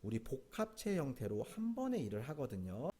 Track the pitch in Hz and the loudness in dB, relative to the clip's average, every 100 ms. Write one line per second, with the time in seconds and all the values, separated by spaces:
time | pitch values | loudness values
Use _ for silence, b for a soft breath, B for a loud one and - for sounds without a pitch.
0 | 101 110 - 135 - - 220 - - 190 | -2 -2 0 -4 -4 -2 -2 0 2 2
1 | 147 123 104 104 - - 220 233 262 247 | 2 0 0 0 -2 -2 0 2 2 2
2 | 113 104 120 151 131 104 92 95 151 - | 2 0 -2 -2 -2 0 -2 -2 -2 -4